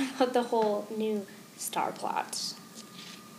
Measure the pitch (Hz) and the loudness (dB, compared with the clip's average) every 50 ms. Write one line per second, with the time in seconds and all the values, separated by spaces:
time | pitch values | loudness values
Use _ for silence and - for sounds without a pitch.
0 | 277 262 - - 262 247 - 247 240 - - 226 220 214 208 208 208 - 220 214 | -2 0 4 4 4 6 6 4 4 4 4 4 6 6 4 2 0 -2 -2 0
1 | 220 220 214 208 196 - - - - - - - - - - 175 - - - - | 2 2 2 0 0 -4 -10 -16 -18 -16 -12 -8 -6 -4 0 0 0 0 0 -2
2 | - - - - - - - - - - - - - - - - - - - - | -2 -2 0 0 -2 -2 -2 -4 -4 -4 -6 -8 -12 -16 -16 -16 -16 -16 -14 -14
3 | - - - - - - - | -14 -14 -14 -14 -16 -16 -14